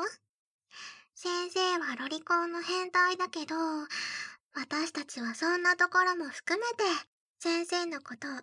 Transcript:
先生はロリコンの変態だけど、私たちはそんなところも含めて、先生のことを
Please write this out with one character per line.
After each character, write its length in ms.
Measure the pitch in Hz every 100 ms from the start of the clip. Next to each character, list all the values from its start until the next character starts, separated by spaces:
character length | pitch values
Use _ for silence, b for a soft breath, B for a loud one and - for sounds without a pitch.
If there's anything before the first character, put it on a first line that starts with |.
| 403 - _ _ _ _ _ B B B B -
先 320 | 359 349 359
生 280 | 370 370 349
は 160 | 285 240
ロ 120 | 269
リ 120 | 311
コ 240 | - 349
ン 80 | 339
の 80 | 339
変 300 | 330 370 370
態 260 | 359 359 359
だ 120 | 359
け 180 | 330 302
ど、 80 | 320 330 311 302 B B B B B _
私 400 | 285 262 294 330
た 120 | 302
ち 160 | 285 262
は 140 | 233
そ 220 | 233 320 359
ん 60 |
な 140 | 349 359
と 120 | 359
こ 160 | 370
ろ 120 | 370 359
も 120 | 302
含 300 | - - 381
め 80 | 466
て、 100 | 466 403 311 - _ _ -
先 280 | - 339 339
生 200 | 349 339
の 160 | 294
こ 140 | - 233
と 100 | 285
を 20 | 262